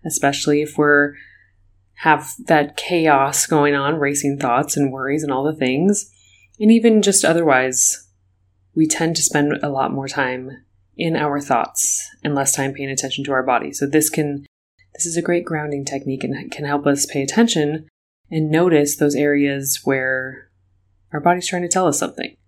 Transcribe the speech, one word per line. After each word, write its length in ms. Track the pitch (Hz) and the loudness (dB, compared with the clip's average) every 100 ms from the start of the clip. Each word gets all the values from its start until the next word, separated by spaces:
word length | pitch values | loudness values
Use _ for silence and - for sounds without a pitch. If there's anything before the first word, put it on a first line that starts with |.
| 160 | -6
especially 560 | - 139 143 - 147 | -2 -2 0 0 0
if 160 | 151 - | 0 0
we're, 360 | 147 143 143 143 - _ _ _ _ _ _ | 4 4 4 -4 -20 _ _ _ _ _ _
have 360 | _ 160 147 143 - - | _ 2 2 0 -16 0
that 300 | 156 147 - | 2 2 -6
chaos 680 | - 175 160 143 139 143 - | -4 0 4 4 2 -2 0
going 280 | 156 143 | 2 2
on, 220 | 143 139 160 | 2 -2 -2
racing 420 | 143 143 143 139 | -2 -2 -4 -2
thoughts 380 | 139 120 151 - | 0 0 0 -2
and 160 | 143 | -2
worries 320 | 135 131 147 | -2 -4 -4
and 80 | 151 | -2
all 100 | 131 | -2
the 140 | 143 156 | -2 -2
things. 520 | 127 131 185 202 - _ _ _ _ _ | -2 2 2 0 -4 _ _ _ _ _
And 100 | 214 | 4
even 320 | 226 226 220 | 6 6 6
just 220 | 202 190 | 4 2
otherwise, 840 | 160 165 165 131 131 131 - - _ _ _ _ _ _ _ - | 2 2 4 2 2 0 0 -2 _ _ _ _ _ _ _ 0
we 100 | 156 | 0
tend 300 | - 165 165 | 2 -2 0
to 60 | |
spend 320 | - 151 147 - | 0 0 0 0
a 80 | 147 | -4
lot 240 | 135 135 | -2 -2
more 140 | 139 135 | -2 -6
time 580 | 143 131 127 131 131 _ _ _ - | -2 -2 -4 -10 -16 _ _ _ -6
in 200 | 165 160 | -2 0
our 240 | 151 143 | 0 -2
thoughts 680 | 143 123 - - - - - - | 0 0 0 -2 -2 -4 -8 -8
and 120 | 151 | -4
less 200 | 143 135 | -2 0
time 200 | - 135 | 0 -2
paying 160 | 135 135 | -4 -6
attention 340 | 135 135 127 | -6 -6 -6
to 80 | 139 | -2
our 100 | 135 | 0
body. 300 | 135 123 73 | 2 0 -2
So 140 | - 143 | -4 2
this 240 | 156 156 | 2 2
can, 340 | - 147 143 143 _ _ _ _ | 0 -2 -4 -10 _ _ _ _
this 140 | - 175 | -8 -6
is 100 | 165 | -4
a 60 | |
great 240 | 170 175 175 | 0 -2 -2
grounding 380 | 160 151 143 | -6 -4 -6
technique 380 | 139 139 139 135 | -6 -6 -6 -6
and 300 | 139 139 135 | -4 -6 -8
can 140 | - 147 | -10 -4
help 200 | 143 143 | 0 0
us 200 | 143 - | 0 -2
pay 160 | 143 | -4
attention 680 | 135 - 233 165 147 156 156 _ _ _ _ | -2 2 2 2 0 -2 -10 _ _ _ _
and 200 | 160 156 | -2 0
notice 460 | 156 180 160 143 - | 2 4 4 2 2
those 180 | 147 | 0
areas 680 | 139 147 143 143 139 135 - | 2 2 2 0 -2 -4 -4
where 680 | - 135 131 131 131 135 - _ _ _ _ _ _ | -2 -2 0 -4 -6 -14 -20 _ _ _ _ _ _
our 80 | 151 | -2
body's 280 | 170 180 175 | 0 0 -2
trying 140 | 180 | -4
to 60 | 175 | -2
tell 180 | 185 180 | 0 0
us 120 | - | 0
something. 380 | - - - _ | -4 -8 -12 _